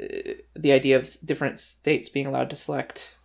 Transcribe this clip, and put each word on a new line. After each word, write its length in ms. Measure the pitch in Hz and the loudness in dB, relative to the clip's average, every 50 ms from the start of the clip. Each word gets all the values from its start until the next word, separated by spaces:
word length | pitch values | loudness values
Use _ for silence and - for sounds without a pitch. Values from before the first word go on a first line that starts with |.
| - - - - - - - - - _ _ | -10 -8 -8 -8 -8 -8 -10 -10 -12 _ _
the 160 | 156 156 143 | 0 4 6
idea 260 | 139 135 135 135 131 | 6 6 6 6 4
of 60 | 127 127 | 4 4
s-, 140 | - - | 0 -8
different 400 | - - 156 143 - 147 135 - - | -12 -4 -4 -2 0 0 -4 -2 -4
states 500 | - - - - - 156 156 - - - | -8 -8 -8 -4 0 0 0 0 0 -4
being 180 | - 139 139 | -4 -4 -2
allowed 220 | 139 135 127 123 - | -2 -2 -2 -2 -2
to 60 | - | -4
select 600 | - - - 147 139 - - - - - - - _ | -8 -6 -4 -4 -4 -6 -6 -10 -12 -12 -12 -14 _